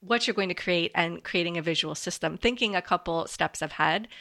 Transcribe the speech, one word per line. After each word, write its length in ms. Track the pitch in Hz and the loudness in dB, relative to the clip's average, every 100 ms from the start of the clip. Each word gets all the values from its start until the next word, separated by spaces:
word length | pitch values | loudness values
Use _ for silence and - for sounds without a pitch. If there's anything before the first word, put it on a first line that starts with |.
what 260 | 190 233 - | 2 0 2
you're 60 | |
going 160 | 208 196 | 0 0
to 60 | |
create 360 | 175 - 175 170 | 0 2 2 2
and 280 | - 170 170 | 0 0 -2
creating 360 | - 185 170 170 | -2 0 0 0
a 40 | |
visual 320 | 160 160 156 | -2 0 -2
system, 440 | 151 - - 165 160 | -4 -6 -2 -4 0
thinking 360 | - 247 226 | 0 2 0
a 60 | 190 | 0
couple 460 | - 175 - 165 - | 2 0 2 -2 -2
steps 340 | - 160 - | -2 -2 -2
ahead. 480 | 156 - 156 165 226 - | -8 0 2 2 -2 -14